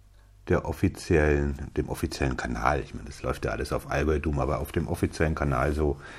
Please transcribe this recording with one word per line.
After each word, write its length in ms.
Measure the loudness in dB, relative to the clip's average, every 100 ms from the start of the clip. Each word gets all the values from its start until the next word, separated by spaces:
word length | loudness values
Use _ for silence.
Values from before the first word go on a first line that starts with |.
| -20 -20 -20 -12 0
der 180 | 0 0
offiziellen, 1040 | 0 0 0 2 4 6 4 2 -2 -6 -4
dem 140 | -4
offiziellen 480 | -2 -4 0 -2 0
Kanal, 420 | -4 0 0 0
ich 140 | -2
meine, 140 | -10 -12
das 160 | -8
läuft 220 | -6 -4 -2
ja 60 |
alles 220 | -4 -2
auf 160 | -4 -2
Allgäu-Doom, 500 | 0 2 2 2 0
aber 200 | 0 -2
auf 120 | -2
dem 160 | -2 0
offiziellen 460 | 0 -2 2 0
Kanal 400 | 2 2 2 2
so 260 | 2 2 0 -6